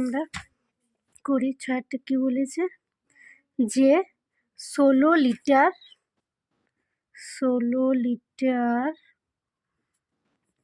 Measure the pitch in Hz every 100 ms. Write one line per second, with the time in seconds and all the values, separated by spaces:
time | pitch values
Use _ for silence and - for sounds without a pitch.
0 | 254 262 311 - - _ _ _ _ _
1 | _ _ - 269 262 262 - 254 - 254
2 | - 262 262 247 269 - 370 _ _ _
3 | _ _ - _ _ - 220 262 269 320
4 | 381 _ _ _ _ - - - 277 262
5 | 302 330 254 220 - 269 320 - _ _
6 | _ _ _ _ _ _ _ _ _ _
7 | _ - - - 254 247 240 254 262 262
8 | 240 233 _ - 262 247 240 240 277 320
9 | _ _ _ _ _ _ _ _ _ _
10 | _ _ _ _ _ _